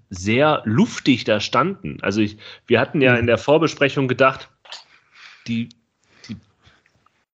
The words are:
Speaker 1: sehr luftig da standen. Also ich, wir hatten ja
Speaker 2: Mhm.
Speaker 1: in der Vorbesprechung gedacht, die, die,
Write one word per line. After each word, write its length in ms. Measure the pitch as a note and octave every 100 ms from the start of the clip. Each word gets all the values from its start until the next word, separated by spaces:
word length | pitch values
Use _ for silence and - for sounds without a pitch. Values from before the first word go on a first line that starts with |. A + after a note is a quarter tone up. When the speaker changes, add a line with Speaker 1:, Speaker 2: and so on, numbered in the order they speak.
| _
Speaker 1:
sehr 540 | F#2 G2 A#2+ D3+ D3 A2
luftig 580 | A#2 A#3 - - A#2+
da 160 | - G#2+
standen. 600 | - A#2+ E3 G3 D2+ -
Also 200 | - G#2
ich, 160 | G#2 G#2+ - - -
wir 140 | A2+
hatten 200 | C3+ E3
ja 140 | C3
Speaker 2:
Mhm. 60 | A#2+
Speaker 1:
in 80 | A#2
der 100 | A2+
Vorbesprechung 720 | - D#3 D#3+ - C#3+ D3 C3
gedacht, 420 | B2+ C3 C3 - _ - - - _ _ - - - -
die, 240 | A#2 A#2+ _ _ _ _ _ -
die, 80 | A2 _ _ _ _ _ _ _ _ _